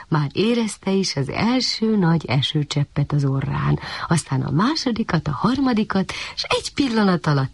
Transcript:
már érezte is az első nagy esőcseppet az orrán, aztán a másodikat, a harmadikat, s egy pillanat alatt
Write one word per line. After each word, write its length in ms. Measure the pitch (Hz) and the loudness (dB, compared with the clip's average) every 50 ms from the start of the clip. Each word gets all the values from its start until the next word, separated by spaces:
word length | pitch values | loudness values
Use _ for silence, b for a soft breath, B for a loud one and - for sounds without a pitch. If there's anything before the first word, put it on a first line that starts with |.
| B B | B B
már 220 | - 151 147 139 | 0 0 0 0
érezte 580 | - - 185 226 240 233 226 208 - - - 196 | 0 0 0 2 2 2 0 -2 -4 -6 -4 0
is 260 | 190 196 190 - - | 0 0 0 0 -2
az 120 | 143 131 120 | -4 -4 -4
első 680 | - - 185 220 247 262 240 - - - 220 220 220 | -2 -2 0 2 2 0 0 -2 -2 0 0 2 2
nagy 300 | 208 180 165 165 165 - | 4 4 4 4 2 0
esőcseppet 880 | - 123 143 127 - - 156 147 - - 147 143 - - - 143 - | 0 0 0 0 0 0 -2 -2 0 -2 -2 -2 -2 -2 -4 -2 0
az 120 | - 147 139 | 0 0 0
orrán, 540 | 135 135 135 135 139 143 143 143 143 147 147 B B B B B B | 2 0 0 -2 -2 -2 -2 0 0 0 0 B B B B B B
aztán 340 | 170 160 - - 135 131 | 0 0 0 0 -2 -2
a 80 | 131 - | -2 0
másodikat, 800 | - 147 208 262 320 311 - 262 226 190 226 - - 160 - 147 | 0 2 2 2 0 0 -2 -2 -2 -2 -2 0 0 -2 0 -2
a 40 | |
harmadikat, 800 | 143 - - 202 254 277 277 262 247 214 214 - - 190 185 - B B B B B | -4 0 0 0 2 2 2 2 2 2 0 0 0 -2 -2 -2 B B B B B
s 100 | - - - | -8 -4 -2
egy 240 | - 494 - - - | -2 -2 -2 -6 -2
pillanat 520 | - 294 262 220 220 208 196 180 165 - | -2 0 0 2 2 4 4 2 2 2
alatt 260 | 156 147 139 131 127 | 2 2 2 0 -2